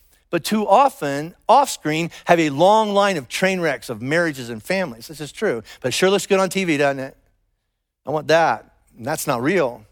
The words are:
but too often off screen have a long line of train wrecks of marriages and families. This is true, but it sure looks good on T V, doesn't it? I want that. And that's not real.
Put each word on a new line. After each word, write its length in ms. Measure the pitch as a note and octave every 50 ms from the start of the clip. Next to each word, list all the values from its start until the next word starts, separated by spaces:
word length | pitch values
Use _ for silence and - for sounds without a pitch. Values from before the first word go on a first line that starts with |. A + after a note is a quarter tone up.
| _ _ _ _ _ -
but 120 | - E3+ -
too 240 | - G#3 A3 G#3 -
often 680 | G3 A#3 C#4 C#4 - - D#3 C#3+ C#3 C#3 D3+ D#3+ - _ _ -
off 220 | G#3+ C4 C#4 -
screen 400 | - - - D3+ D3+ D#3 E3+ D#3+ - - -
have 140 | - F3 E3+
a 100 | E3 D3+
long 420 | C#3 C#3 E3+ F#3+ G#3 A3 A3 G#3
line 260 | G3+ G3+ G3+ G3+ G3 D#3
of 100 | B2+ -
train 340 | - - F#3+ F#3 F#3+ F#3
wrecks 260 | E3+ D#3 C3+ A#2 - -
of 140 | B2 G#2+
marriages 480 | A#2 C3 D3+ E3+ F3 E3 D3 C3+ B2 A#2
and 140 | A#2+ G#2+ -
families. 440 | - F3+ G3 F#3 D#3 A#2 A2+ A#2+ -
This 140 | D#3+ C#3+
is 100 | D3+ C3+
true, 300 | - - A3+ G3 C3 A2+ G#2+ - - -
but 100 | - B2+
it 20 |
sure 180 | B2+ - F#3 F#3+
looks 160 | G3 G3 -
good 140 | - G3+ F#3+
on 100 | F#3+ F#3
T 140 | - G3 F#3+
V, 140 | E3+ D#3 C#3+
doesn't 260 | D3 C#3 C#3 C3+ C3
it? 120 | C3+ - _ _ _ _ _ _ _ _ _ _ _ _ _ _ _ _ _ - -
I 20 |
want 180 | C#3+ D#3 C#3+ B2+
that. 440 | D#3 E3 D#3+ C#3+ A#2 G#2+ - _ _ _ _ _ _ -
And 80 | A2
that's 220 | B2+ D#3 D3+ - D#3
not 160 | C3+ A#2 A#2+
real. 420 | D3 G3 F3+ D3+ B2 A#2+ A#2 A2 _